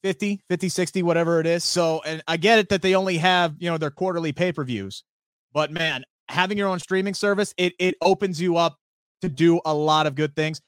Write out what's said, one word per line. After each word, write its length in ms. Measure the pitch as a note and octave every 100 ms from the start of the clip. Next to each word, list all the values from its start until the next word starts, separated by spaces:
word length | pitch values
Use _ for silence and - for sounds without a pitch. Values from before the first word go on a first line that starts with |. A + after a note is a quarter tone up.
Fifty, 360 | G3 F3+ G#3 G3+ _
fifty, 200 | F3+ F#3
sixty, 320 | - F3 F#3+
whatever 380 | E3+ E3 E3 E3+
it 80 | D#3+
is. 160 | E3+
So, 380 | - F3+ E3 D#3+ D3+
and 160 | D#3+ D#3+
I 100 | E3
get 220 | F#3 A3+
it 100 | G3+
that 140 | G3
they 100 | F#3
only 240 | F#3+ F#3+ F3
have, 380 | F3+ F3+ E3+ D3+
you 140 | F3
know, 80 | E3
their 100 | D#3
quarterly 420 | - F#3 E3+ D#3+
pay-per-views, 720 | C#3 F3+ E3 C3 A#2 G2 - _ _ _ _ _
but 200 | D3 D3+
man, 320 | D#3+ D#3+ C3+ C3 _ -
having 320 | C#3+ F#3 G#3
your 80 | G3
own 100 | F#3
streaming 380 | - F#3+ G3 F#3+
service, 400 | G3+ G3+ G3+ -
it, 160 | F3+ -
it 160 | F3+ -
opens 360 | F3+ F#3+ G3+ D#3+
you 160 | F3+ E3+
up 220 | E3 D3 _ _ _ _
to 80 | -
do 320 | C3+ E3 E3+ D#3+
a 80 |
lot 320 | D3+ D3+ D#3 D3+
of 80 |
good 220 | C3+ D3+ C#3+
things. 260 | D#3 D#3+